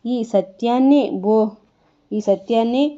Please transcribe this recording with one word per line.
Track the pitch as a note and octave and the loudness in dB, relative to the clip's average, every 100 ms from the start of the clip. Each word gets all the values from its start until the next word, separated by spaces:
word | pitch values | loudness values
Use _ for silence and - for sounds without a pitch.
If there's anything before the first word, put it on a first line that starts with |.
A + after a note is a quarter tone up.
| A#3 | -6
ఈ | B3 | -6
సత్యాన్ని | A3+ G3 F#3 - A#3 B3 C4 C#4+ A#3+ | -2 -2 -2 -6 -2 2 4 4 2
బో-, | F#3+ G3 A3 G#3+ G#3+ _ _ _ _ _ | -4 0 0 0 -4 _ _ _ _ _
ఈ | G#3+ | -6
సత్యాన్ని | G#3 F#3+ - A3+ A#3 B3 D4 | -2 -2 0 0 0 0 -2